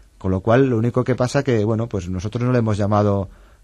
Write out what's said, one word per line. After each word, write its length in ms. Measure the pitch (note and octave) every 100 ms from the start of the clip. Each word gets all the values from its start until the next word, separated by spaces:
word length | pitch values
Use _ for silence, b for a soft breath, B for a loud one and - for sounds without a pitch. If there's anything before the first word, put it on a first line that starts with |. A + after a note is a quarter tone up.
| - -
Con 140 | F#2+
lo 100 | F#2
cual, 260 | A2 B2 C3+
lo 100 | A2
único 260 | A#2+ B2+
que 100 | B2
pasa 300 | A#2+ B2 C#3+
que, 200 | C3+ A#2
bueno, 240 | G#2 A2 A#2
pues 220 | G2 F2
nosotros 340 | F#2 G#2+ A#2
no 80 | B2
le 80 | B2
hemos 180 | A2 G#2
llamado, 520 | G2+ G#2 G#2 G2+ F#2+ b b b